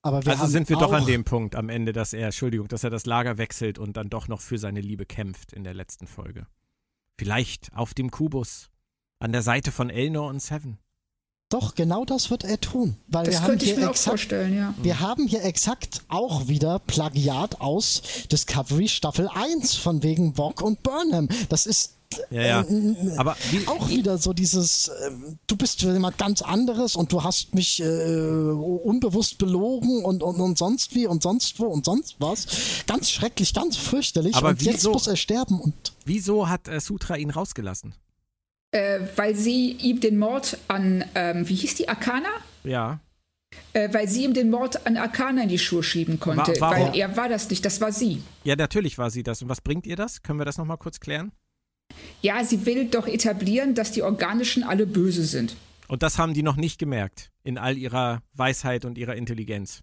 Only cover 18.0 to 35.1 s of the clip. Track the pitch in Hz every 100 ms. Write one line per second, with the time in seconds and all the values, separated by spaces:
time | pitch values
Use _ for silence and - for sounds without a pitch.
18 | - - - 147 - 135 131 147 208 -
19 | 151 156 190 185 262 330 247 - 175 160
20 | 151 160 165 143 147 - 202 214 269 285
21 | 339 175 143 233 190 156 214 - - _
22 | _ - - 120 120 117 135 208 208 202
23 | 185 156 135 - - 180 190 330 - 254
24 | 202 185 185 175 185 185 170 - - -
25 | 139 127 143 156 - 208 247 - 185 185
26 | 180 - 202 202 - 196 247 226 240 170
27 | 170 175 160 - - 185 180 - 160 165
28 | 165 160 160 160 156 151 160 180 170 240
29 | 247 190 220 - 190 180 220 254 240 240
30 | 185 185 170 175 185 165 175 247 - 247
31 | 226 165 175 240 - - 226 151 156 220
32 | - - 147 220 - - - - - 220
33 | - - 226 - 190 - 339 233 - 269
34 | - - 262 131 151 123 156 220 208 214
35 | 220